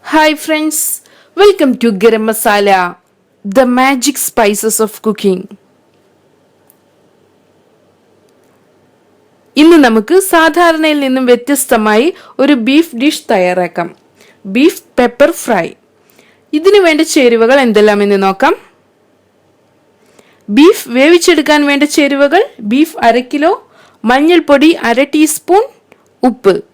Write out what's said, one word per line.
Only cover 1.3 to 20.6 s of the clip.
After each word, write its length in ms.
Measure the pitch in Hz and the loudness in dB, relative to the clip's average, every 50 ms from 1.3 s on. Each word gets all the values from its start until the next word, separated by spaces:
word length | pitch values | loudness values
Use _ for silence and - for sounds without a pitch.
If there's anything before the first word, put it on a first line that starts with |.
| _ | _
welcome 400 | 330 392 415 381 381 320 269 240 | 2 2 2 4 2 0 -2 0
to 140 | - - 233 | 0 -2 -2
Garam 320 | 208 185 196 226 220 220 220 220 | -2 2 0 0 0 0 -2 -4
Masala, 680 | 220 - - 233 208 208 202 202 196 185 180 175 180 _ _ _ _ _ _ _ _ _ _ | -4 -2 -2 -2 0 0 0 0 0 0 -2 -4 -8 _ _ _ _ _ _ _ _ _ _
the 200 | 202 196 262 262 | -2 0 0 0
magic 520 | 247 247 254 262 269 277 254 226 - - | 2 0 0 0 0 0 -2 -4 -6 -6
spices 600 | - - - _ - 226 202 214 202 - 220 208 - 220 | -6 -10 -6 _ 0 0 0 0 -2 -4 -4 -2 -2 -4
of 80 | 208 - - - | -6 -6 -8 -6
cooking. 360 | 220 202 - - 196 185 185 190 - 208 _ _ _ _ _ _ _ _ _ _ _ _ _ _ _ _ _ _ _ _ _ _ _ _ _ _ _ _ _ _ _ _ _ _ _ _ _ _ _ _ _ _ _ _ _ _ _ _ _ _ _ _ _ _ _ _ _ _ _ _ _ _ _ _ _ _ _ _ _ _ _ _ _ _ _ _ _ _ _ _ 262 | -6 -6 -2 -2 -2 -2 -2 -8 -16 -20 _ _ _ _ _ _ _ _ _ _ _ _ _ _ _ _ _ _ _ _ _ _ _ _ _ _ _ _ _ _ _ _ _ _ _ _ _ _ _ _ _ _ _ _ _ _ _ _ _ _ _ _ _ _ _ _ _ _ _ _ _ _ _ _ _ _ _ _ _ _ _ _ _ _ _ _ _ _ _ _ 2
ഇന്ന് 160 | 302 330 339 320 277 | 4 6 6 6 4
നമുക്ക് 320 | 240 220 220 208 - 330 381 381 - | 4 2 0 -2 0 0 0 0 0
സാധാരണയിൽ 680 | 359 330 320 330 311 339 349 339 330 311 311 311 302 294 277 | 0 0 0 0 0 2 0 0 0 0 -2 -2 -2 -2 -2
നിന്നും 220 | 262 254 262 262 247 | -2 -2 -2 0 0
വ്യത്യസ്തമായി 760 | 247 240 240 - 285 269 - - 262 226 214 214 208 214 254 339 - - - - - - 262 | 0 0 0 -4 -4 -4 -2 -2 -2 -2 0 0 0 0 0 -2 -4 -8 -20 -18 -6 -2 0
ഒരു 120 | 285 294 247 220 | 0 0 0 0
ബീഫ് 300 | 233 269 302 330 - - 226 | 0 0 0 0 -2 -4 -4
ഡിഷ് 220 | 262 302 302 - - - | -4 -4 -4 -4 -6 -4
തയ്യാറാക്കാം, 600 | 240 196 180 180 180 185 180 170 _ - 170 165 - _ _ _ _ _ _ _ _ _ _ 202 190 | -2 -2 0 -2 -2 -4 -4 -6 _ -8 -10 -10 -12 _ _ _ _ _ _ _ _ _ _ -8 -2
ബീഫ് 260 | 233 277 349 403 - _ _ _ | 0 0 0 0 -2 _ _ _
പെപ്പർ 340 | - 247 240 240 _ 285 320 339 - - | -2 -2 -2 0 _ 0 0 0 -6 -6
ഫ്രൈ. 240 | - 233 185 165 - - _ _ _ _ _ _ _ _ _ _ _ _ _ _ _ - 302 | -4 -2 -2 -4 -6 -12 _ _ _ _ _ _ _ _ _ _ _ _ _ _ _ -6 0
ഇതിനു 220 | 320 392 403 415 381 | 2 4 4 4 4
വേണ്ട 180 | 330 311 294 320 320 - | 2 0 0 -2 0 0
ചേരുവകൾ 460 | 311 262 240 233 226 226 226 262 285 262 | 2 2 2 2 2 2 2 2 2 2
എന്തെല്ലാമെന്ന് 520 | 240 208 214 208 214 208 202 208 202 202 196 196 | 2 2 2 2 2 2 0 0 -2 0 0 0
നോക്കാം. 300 | 196 190 - 254 294 403 - - _ _ _ _ _ _ _ _ _ _ _ _ _ _ _ _ _ _ _ _ _ _ _ _ _ _ _ _ _ _ _ _ _ _ _ _ - 208 | -2 -2 0 -2 -2 -2 -2 -8 _ _ _ _ _ _ _ _ _ _ _ _ _ _ _ _ _ _ _ _ _ _ _ _ _ _ _ _ _ _ _ _ _ _ _ _ -4 2
ബീഫ് 260 | 240 | 4